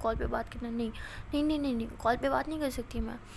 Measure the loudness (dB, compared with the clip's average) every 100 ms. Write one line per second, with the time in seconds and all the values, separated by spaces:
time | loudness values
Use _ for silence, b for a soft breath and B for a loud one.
0 | 0 0 0 0 -2 -6 -4 -2 -2 -4
1 | -8 -8 -2 2 4 4 2 0 -2 0
2 | 2 4 4 2 2 0 0 0 -4 -2
3 | -2 -4 -8